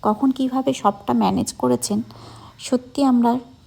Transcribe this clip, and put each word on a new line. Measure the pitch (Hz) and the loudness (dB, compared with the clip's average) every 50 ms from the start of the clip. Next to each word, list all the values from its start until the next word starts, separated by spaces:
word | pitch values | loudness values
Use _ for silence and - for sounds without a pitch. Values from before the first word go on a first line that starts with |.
কখন | - 214 214 - 269 269 | 0 0 0 2 2 0
কীভাবে | 262 - 262 254 240 269 262 269 | 2 0 -2 -2 -2 -2 -2 -2
সবটা | 262 - - 202 202 - - - | -4 0 0 -2 -2 0 -4 -2
ম্যানেজ | 240 233 214 190 190 - 240 - | 0 2 2 2 0 0 -2 -4
করেছেন, | - - - 247 247 240 - - 208 - 123 - - - - - - - - - - - | -4 -4 0 0 0 0 0 -2 -4 -4 -4 -6 -14 -20 -20 -20 -20 -20 -20 -20 -20 -18
সত্যি | - - 254 247 254 - - - 277 | -4 -2 -2 -2 -2 -6 -2 0 2
আমরা | 269 247 240 233 233 240 262 - - - - - | 4 4 4 4 2 0 -2 -6 -12 -20 -20 -20